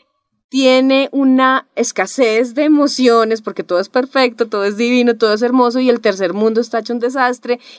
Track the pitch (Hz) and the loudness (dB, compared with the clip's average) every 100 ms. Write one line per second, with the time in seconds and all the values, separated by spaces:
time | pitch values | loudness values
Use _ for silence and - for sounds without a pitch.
0 | _ _ _ _ _ 262 262 262 262 269 | _ _ _ _ _ 0 4 4 4 2
1 | 277 277 262 254 262 262 - - 226 - | 0 0 2 2 2 0 -4 -6 -4 -4
2 | 190 - 233 220 247 226 302 294 285 269 | -4 -2 0 0 -2 0 2 2 2 0
3 | 254 233 220 226 214 196 170 175 196 254 | 2 2 2 -2 -6 -10 -4 -4 -2 -4
4 | 262 269 254 226 226 214 202 208 240 247 | -2 0 -2 -2 -4 -2 -4 -2 0 2
5 | 240 226 220 214 240 254 240 247 254 240 | 2 2 0 0 0 2 0 0 0 0
6 | 226 190 185 196 220 220 233 233 220 240 | 0 -2 -2 -2 -2 0 -2 -4 -6 -4
7 | 240 269 247 247 240 247 - | -4 -2 -2 -4 -6 -8 -8